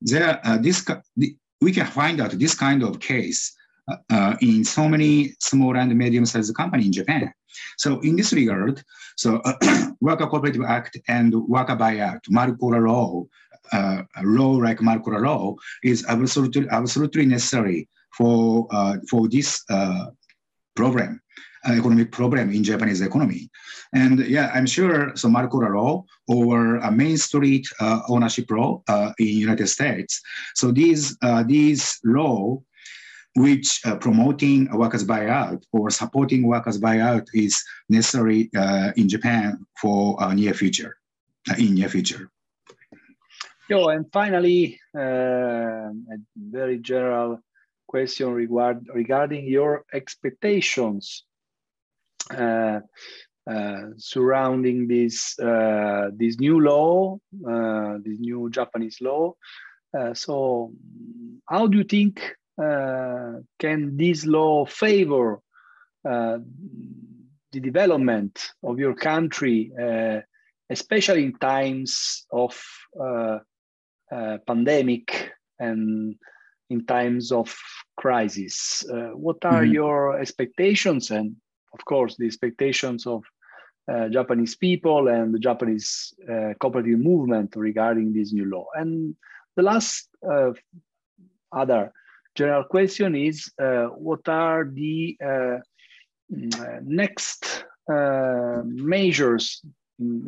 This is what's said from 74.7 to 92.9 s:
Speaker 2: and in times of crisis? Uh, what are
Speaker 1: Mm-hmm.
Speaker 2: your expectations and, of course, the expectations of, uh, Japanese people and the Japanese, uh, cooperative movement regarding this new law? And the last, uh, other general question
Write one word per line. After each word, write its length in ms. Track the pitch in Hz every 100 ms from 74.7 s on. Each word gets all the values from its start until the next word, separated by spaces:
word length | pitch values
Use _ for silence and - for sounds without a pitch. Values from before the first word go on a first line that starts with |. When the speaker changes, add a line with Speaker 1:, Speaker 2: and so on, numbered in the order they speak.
| 151 127 117 - - - - _ -
Speaker 2:
and 560 | 120 110 110 110 107 107 _ - _ _ -
in 140 | 120 117
times 440 | 123 120 123 120
of 220 | 120 113 - - - - -
crisis? 880 | 135 123 104 98 95 - - - -
Uh, 200 | 123 117
what 220 | - 156 160
are 180 | 175 165
Speaker 1:
Mm-hmm. 100 | 156
Speaker 2:
your 480 | 151 151 143 139 139
expectations 920 | 135 - 123 - 190 208 196 139 -
and, 260 | 107 107 113 _ _ _
of 100 | - -
course, 300 | 139 120 117
the 100 | 117
expectations 800 | 113 123 117 139 127 131 120 127
of, 160 | 113 - _ _ - - _ -
uh, 180 | 120 110
Japanese 460 | 113 123 120 113
people 540 | - 185 175 165 147 131
and 260 | 117 113
the 40 | 113
Japanese, 720 | 127 143 117 110 - - - - -
uh, 220 | 113 107 104
cooperative 380 | 131 123 117 117
movement 560 | 147 175 127 110 101 110
regarding 560 | 107 107 113 113 110
this 200 | 107 104
new 120 | 107
law? 220 | 98 92 -
And 400 | 156 165 165 156 - - - _ -
the 60 |
last, 460 | 190 220 220 - - _ 190
uh, 220 | 143 131 117 _ 175 _ _ _ _ _ _ _
other 400 | - 131 117 101 - _ _ _
general 300 | - 143 143
question 500 | 135 190 196